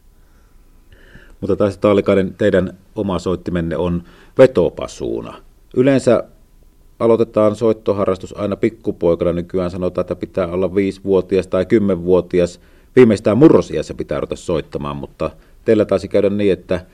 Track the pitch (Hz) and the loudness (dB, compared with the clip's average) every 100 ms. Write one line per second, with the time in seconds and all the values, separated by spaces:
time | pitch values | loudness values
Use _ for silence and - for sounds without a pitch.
0 | _ _ _ _ _ _ _ _ _ - | _ _ _ _ _ _ _ _ _ -20
1 | - - - - 98 92 104 95 107 101 | -20 -20 -20 -10 -4 0 0 0 2 2
2 | - 98 95 - 104 92 90 - _ - | 2 2 0 -2 0 2 0 -6 _ -6
3 | 101 87 92 87 - 87 82 78 87 87 | -4 -4 -4 -6 -4 -6 -4 -4 -4 -4
4 | - - - - 131 110 78 - 64 - | -8 -20 -4 4 4 4 0 -2 -12 -10
5 | 64 57 57 - - _ _ - 131 135 | -8 -8 -10 -18 -20 _ _ 0 2 2
6 | 123 110 - - _ _ - _ _ - | 2 0 0 -14 _ _ -20 _ _ -2
7 | 113 113 113 107 107 104 113 110 - 101 | 2 2 2 0 0 2 0 0 -2 -2
8 | 92 92 92 - 101 98 113 - 104 92 | -2 -4 -6 -8 -6 -2 -4 -4 -8 -2
9 | 85 82 87 85 85 95 87 92 90 90 | 0 0 0 -2 -4 -4 -4 -4 -6 -4
10 | 87 90 - - 87 87 92 92 98 92 | -6 -6 -8 -6 -4 -2 -2 0 -2 -4
11 | 98 95 90 92 87 92 90 117 98 87 | 0 0 2 -2 0 -2 2 0 2 -2
12 | 85 90 87 90 87 - _ _ _ 127 | 0 0 2 0 0 -4 _ _ _ 6
13 | 117 104 113 107 160 117 85 76 73 69 | 6 4 2 2 2 2 0 -6 -8 -10
14 | - 73 - 73 - 80 - 73 73 71 | -8 -6 -6 -6 -4 -4 -4 -8 -8 -10
15 | 69 - 78 - _ - - 107 98 95 | -12 -8 -8 -8 _ -6 0 2 2 -2
16 | 95 104 101 101 101 87 - 92 - | 0 0 0 0 0 0 -2 -6 -8